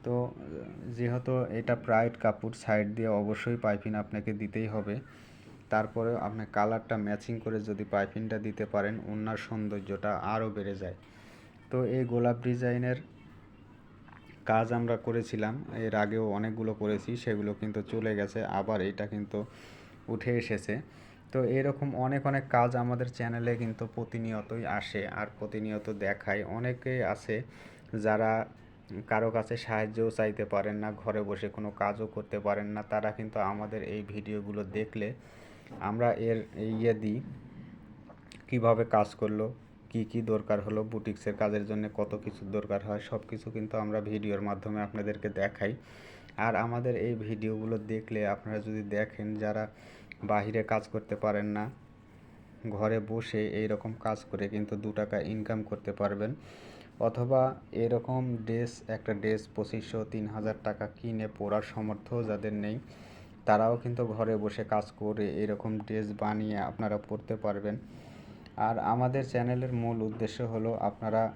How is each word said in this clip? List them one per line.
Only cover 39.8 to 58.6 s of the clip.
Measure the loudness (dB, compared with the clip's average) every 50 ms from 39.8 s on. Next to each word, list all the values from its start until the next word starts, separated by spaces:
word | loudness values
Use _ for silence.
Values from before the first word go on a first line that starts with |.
| -20 -4
কি | -2 -2 -2
কি | 0 -2 -2
দরকার | 2 2 2 2 4 2 2 2
হলো, | 2 0 0 0 0
বুটিক্সের | 0 -4 -4 -4 -4 -6 -2 -2 -4 0
কাজের | 2 2 2 4 2 0
জন্য | 0 -2 -2 -2 -2 0
কত | -2 -2 0 -2 -4 -4
কিছু | -6 -8 -8 -10
দরকার | -2 -2 -2 0 0 -2 -2 0
হয়, | -2 -4 -4
সব | -2 -4 -6 -6 -4 -6
কিছু | -10 -8 -8 -8
কিন্তু | -6 -6 -4 -2 -2 -2
আমরা | 0 2 0 0
ভিডিওর | 0 0 -2 -2 0 0 0 0
মাধ্যমে | 0 0 -2 -2 -2 -4 -2 -2
আপনাদেরকে | -2 -2 -2 -4 -2 -2 -2 -2 -2 -4
দেখাই। | 0 2 0 0 0 0 0 0 0 -2 -10 -16 -20 -20 -18 -18 -18 -18 -20 -14 -4 0
আর | 2 2 4
আমাদের | 4 2 2 0 0 0 0 2
এই | 2 2 0 0
ভিডিওগুলো | -2 -2 -4 -2 -2 0 -2 -2 -2 -2 -2 -2 -2
দেখলে | -2 -2 -4 -4 -2 -2 -2 0 2 2
আপনারা | 0 0 -2 -4 -4 -4
যদি | -2 -2 -4 -4 -4
দেখেন, | 0 0 0 0 0 -2 -6 -4 -4 -2 0
যারা | 0 0 0 0 -2 -4 -6 -16 -20 -20 -20 -20 -18 -20 -14 -10 0
বাহিরে | 2 4 4 4 2 2 0 2
কাজ | 4 2 0 0 0
করতে | -6 -6 -4 -2 -4
পারেন | 0 2 2 2 2 2
না, | 0 0 -2 -2 -4 -6 -12 -18 -20 -20 -20 -20 -20 -20 -20 -20 -20 -20 -20 -20 -20 -20 -10 -8 -6
ঘরে | -2 2 4 4 4 2
বসে | 0 0 -2 -2 -2 0 0 0 0 2
এই | 0 0 2 2
রকম | 0 0 -2 -6 -8
কাজ | -2 0 0 0 0 -4
করে | -6 -4 -2 -2 -2
কিন্তু | 0 -2 -2 -2 -2
দু | -4 -2 -2
টাকা | 0 0 0 2 0 0
ইনকাম | 0 0 -2 -2 -2 -2 -2 -2 -2
করতে | -4 -6 -4 -4 -6
পারবেন। | -2 0 0 0 2 0 -2 -2 -2 -6 -10 -18 -18 -18 -18 -18 -18 -18 -18 -20 -4 0
অথবা | 0 0 2 2 0 4 6 6 6 4 2 -2 -12 -8
এরকম | -2 0 2 4 4 2 2 0 -2 0 0 0 -2
ড্রেস, | -2 -2 0 0 0